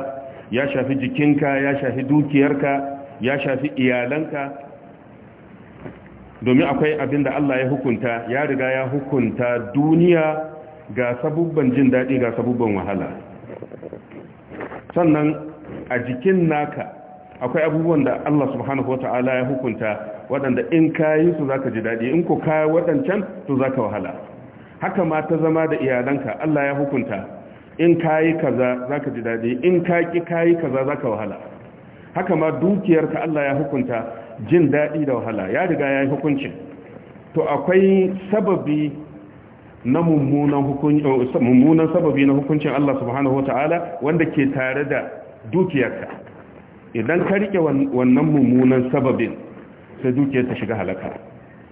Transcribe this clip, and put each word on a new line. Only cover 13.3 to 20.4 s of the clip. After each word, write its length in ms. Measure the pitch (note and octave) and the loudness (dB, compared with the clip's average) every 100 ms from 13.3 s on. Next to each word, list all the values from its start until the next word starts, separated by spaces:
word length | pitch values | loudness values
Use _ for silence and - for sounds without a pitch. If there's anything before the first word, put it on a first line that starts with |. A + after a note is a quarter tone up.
| - - - - - - - - - - - - - - - - F3 | -20 -18 -16 -16 -16 -16 -18 -18 -20 -20 -20 -18 -14 -14 -14 -6 0
Sannan 400 | E3+ D3+ D3+ D#3 - - - - - | 2 4 2 -2 -8 -16 -16 -12 -6
a 100 | B2 | -4
jikin 480 | B2+ B2+ F#3+ F#3+ E3 | -4 -2 2 4 2
naka 380 | D3 D3 - - - - - - - | 0 -2 -6 -12 -14 -20 -20 -20 -8
akwai 220 | B2+ E3 | -4 0
abubuwan 400 | D#3 D#3 E3 D#3 | 0 2 2 2
da 160 | B2+ - - | 2 0 0
Allah 220 | D3 C3 | 0 0
subhanahu 380 | A#2+ A#2+ C3+ B2 | -2 -4 -4 -2
wata'ala 440 | C3 B2+ A#2+ B2+ B2+ | -4 -2 -2 0 0
ya 80 | B2+ | 0
hukunta, 540 | C#3 B2 G#2+ A2 G#2 - - - | -2 -4 -4 -4 -4 -8 -12 -6
waɗanda 340 | C3+ | -4